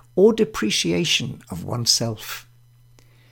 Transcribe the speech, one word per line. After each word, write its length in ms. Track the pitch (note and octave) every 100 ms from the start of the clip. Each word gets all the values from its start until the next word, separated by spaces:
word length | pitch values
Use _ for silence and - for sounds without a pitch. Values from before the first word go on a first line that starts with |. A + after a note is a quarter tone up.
| -
or 180 | - G#3
depreciation 1120 | A3+ G#3+ - G#3+ - E3+ F3 E3 - - - -
of 140 | F2
oneself. 800 | F#2+ A#2 A#2 - A#2 A2 - - - - - _ _ - - - -